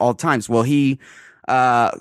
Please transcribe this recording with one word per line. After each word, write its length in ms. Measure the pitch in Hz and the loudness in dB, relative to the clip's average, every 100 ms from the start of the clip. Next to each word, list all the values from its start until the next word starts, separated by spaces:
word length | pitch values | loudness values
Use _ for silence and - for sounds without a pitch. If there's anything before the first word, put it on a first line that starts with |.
all 140 | 120 | -2
times. 340 | - 160 131 104 | -2 -2 -2 0
Well, 160 | 117 | 0
he, 340 | 123 143 135 135 - - - _ - | 2 0 0 -2 -10 -20 -20 _ -2
uh, 460 | 131 127 120 113 - | 0 2 2 0 -4